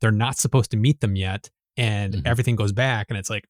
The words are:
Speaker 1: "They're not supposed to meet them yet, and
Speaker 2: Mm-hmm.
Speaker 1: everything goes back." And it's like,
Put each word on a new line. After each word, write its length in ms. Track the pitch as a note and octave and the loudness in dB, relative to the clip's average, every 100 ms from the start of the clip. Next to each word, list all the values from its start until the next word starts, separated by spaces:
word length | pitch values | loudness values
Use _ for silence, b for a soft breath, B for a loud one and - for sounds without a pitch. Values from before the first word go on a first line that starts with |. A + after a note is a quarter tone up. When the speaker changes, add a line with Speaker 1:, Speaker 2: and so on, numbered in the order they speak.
Speaker 1:
"They're 100 | A2+ | 2
not 260 | G#2+ A#2+ - | 2 0 -2
supposed 340 | B2 C#3 G#2+ | 0 2 2
to 60 | A2 | 2
meet 220 | A#2+ D3 | 2 2
them 140 | G#2+ F#2+ | 0 0
yet, 340 | F#2+ G2 - _ _ - | -2 -6 -10 _ _ -4
and 380 | A2+ G#2 G2 G#2 | -2 0 -2 -2
Speaker 2:
Mm-hmm. 120 | A#2+ | 0
Speaker 1:
everything 280 | A#2 B2 A2 | 0 0 0
goes 160 | G#2 | 0
back." 340 | G2+ C3 A2+ G2+ | 0 0 -2 -4
And 80 | G2+ | -6
it's 120 | - | -6
like, 180 | G#2+ | -8